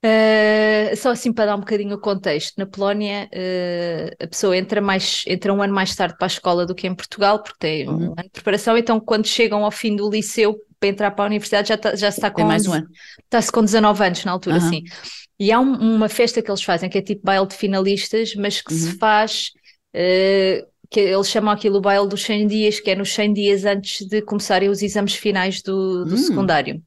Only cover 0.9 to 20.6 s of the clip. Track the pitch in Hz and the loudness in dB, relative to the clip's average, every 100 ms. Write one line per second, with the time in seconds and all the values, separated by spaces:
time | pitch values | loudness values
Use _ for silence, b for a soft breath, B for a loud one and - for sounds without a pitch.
0.9 | 220 269 233 247 233 208 202 196 214 202 | 0 0 0 -2 0 0 0 -2 -2 -2
1.9 | 202 208 196 196 147 - - 196 196 196 | -4 -4 -2 -2 -2 -4 -8 -10 -4 -2
2.9 | 208 208 202 202 - 185 185 180 175 170 | -2 -4 -6 -8 -8 -6 -4 -4 -4 -4
3.9 | 165 - - - - 202 185 185 208 202 | -6 -8 -10 -12 -2 0 0 0 -2 0
4.9 | 190 190 - - 185 196 196 202 196 190 | 0 -2 -4 -4 -4 0 0 0 0 -2
5.9 | - 180 - 185 - - 175 175 185 190 | -2 -4 -2 -4 -2 0 0 0 -4 -6
6.9 | 180 - - 202 208 214 - 160 156 139 | -8 -10 0 2 2 -2 -8 -6 -4 -4
7.9 | 160 170 165 185 - - 202 208 226 233 | -4 -4 -6 -12 -8 -2 -2 2 2 2
8.9 | 226 220 214 214 - 226 208 208 214 226 | 0 0 0 0 2 2 2 -2 -2 -4
9.9 | 208 208 214 202 - 214 214 - _ 202 | -2 -2 -2 -4 0 0 0 -10 _ -2
10.9 | 196 208 202 208 214 208 208 202 214 214 | 0 -2 0 -2 -2 0 0 0 0 -2
11.9 | 196 208 196 208 190 165 160 196 160 160 | 0 -2 0 -2 2 2 2 2 -2 -4
12.9 | B B B _ 233 220 233 214 220 214 | B B B _ 0 2 2 4 4 4
13.9 | 202 196 175 196 180 180 165 170 165 170 | 4 2 0 -4 -4 0 2 2 0 -6
14.9 | B B B B _ 202 226 262 262 226 | B B B B _ 2 4 4 2 2
15.9 | 220 214 - 233 240 220 196 - 170 185 | 4 2 2 0 0 -2 -4 0 -2 0
16.9 | 196 190 208 - 196 196 - 208 196 190 | -4 -2 -4 0 2 2 -2 -2 0 0
17.9 | 196 - 220 220 202 202 - - 160 165 | 0 -2 -2 -2 -4 -4 -4 -4 -4 -2
18.9 | 185 220 208 220 - - _ b b _ | 0 2 4 2 -2 -8 _ b b _
19.9 | - 180 185 190 196 190 185 | -2 2 4 4 4 2 0